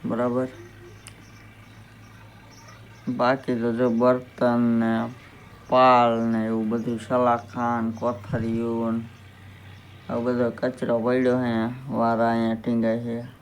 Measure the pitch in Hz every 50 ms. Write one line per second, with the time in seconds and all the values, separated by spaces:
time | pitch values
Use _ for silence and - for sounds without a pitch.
0 | - 247 240 - 123 123 - 254 - 254 - - - - - - - - - -
1 | - - - - - - - - - - - - - - - - - - - -
2 | - - - - - - - - - - - - - - - - - - - -
3 | - - 123 - 120 123 135 131 - - 127 113 117 120 113 117 127 123 113 113
4 | 123 123 127 127 127 - - - 123 123 120 120 120 117 117 113 113 113 113 113
5 | 117 120 127 - - - - - - - - - - - 127 127 127 127 127 123
6 | 120 117 117 113 113 113 113 113 110 110 113 113 110 107 117 120 110 120 117 110
7 | - - 127 123 123 123 117 113 - - - 135 120 120 120 117 113 113 110 -
8 | 120 120 123 - - - - 117 113 113 113 113 117 117 117 113 113 113 113 117
9 | 113 117 - - - - - - - - - - - - - - - - - -
10 | - - 120 117 117 123 123 120 123 117 - - - 127 127 - 131 117 120 117
11 | 110 123 127 131 127 127 123 127 127 120 113 113 110 117 127 131 131 - 123 113
12 | 117 117 117 113 117 113 113 117 113 113 113 113 - 123 117 117 113 113 113 117
13 | 120 120 117 117 120 120 - -